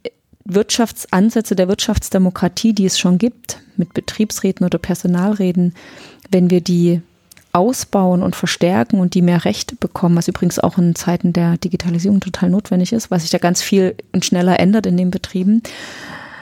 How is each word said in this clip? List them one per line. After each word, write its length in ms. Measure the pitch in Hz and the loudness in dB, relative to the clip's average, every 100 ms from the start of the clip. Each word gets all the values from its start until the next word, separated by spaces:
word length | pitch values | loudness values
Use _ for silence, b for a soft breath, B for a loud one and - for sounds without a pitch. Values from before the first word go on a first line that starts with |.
| - - _ _ | -16 -16 _ _
Wirtschaftsansätze 1120 | 202 190 214 - 220 - - 185 220 226 214 190 | -2 -2 0 0 -2 -4 -2 2 2 2 0 0
der 120 | 185 | 0
Wirtschaftsdemokratie, 1080 | 208 - 208 - 196 185 - 175 - 226 | 0 -2 -2 0 0 0 0 -2 0 0
die 120 | 208 190 | 2 0
es 120 | - | 2
schon 180 | 185 180 | 2 2
gibt, 420 | 240 - - - - - | 2 -2 -12 -16 -8 -4
mit 160 | 170 | -4
Betriebsräten 720 | - - - 214 - 190 - 180 | -4 -6 -4 -4 -2 -4 0 -2
oder 120 | 170 | -2
Personalräten, 960 | - 175 185 175 196 208 185 180 175 170 B B B B - | -2 -4 -2 0 0 0 0 2 0 -2 B B B B -2
wenn 180 | 185 180 | 2 4
wir 120 | 180 | 2
die 400 | 170 175 175 170 - _ _ - _ | 2 2 2 0 -4 _ _ -20 _
ausbauen 720 | 175 208 262 - 202 185 180 | 0 2 -2 -2 0 2 2
und 120 | 185 - | 0 -2
verstärken 640 | 175 - 170 202 233 196 | -4 0 0 2 2 2
und 140 | 180 | 2
die 80 | 180 | 2
mehr 220 | 175 175 - | 2 2 0
Rechte 300 | 214 - - | -4 -8 -6
bekommen, 400 | - - 175 170 | -6 -2 2 2
was 120 | 175 | 0
übrigens 320 | - 180 - | -2 -2 0
auch 180 | 165 185 | 0 2
in 180 | 175 170 | 0 0
Zeiten 380 | - 175 180 | -2 0 0
der 240 | 175 170 170 | 0 0 0
Digitalisierung 600 | 175 175 175 170 190 196 | -2 -4 -2 -2 2 0
total 300 | 185 - 180 | 0 -2 0
notwendig 440 | 180 - 180 180 | 0 0 0 0
ist, 180 | 226 - | -2 -2
was 120 | 180 | -2
sich 80 | 160 | 0
da 60 | 175 | 0
ganz 240 | 175 180 | 0 -2
viel 340 | - 196 185 - - | 0 2 2 -2 -6
und 100 | 185 - | -4 -2
schneller 340 | 180 180 175 | 0 2 2
ändert 260 | 180 220 196 | 2 2 2
in 120 | 175 | 0
den 140 | 180 | 0
Betrieben, 500 | 185 - 185 185 226 B B B B B B B B | -4 -6 -2 0 0 B B B B B B B B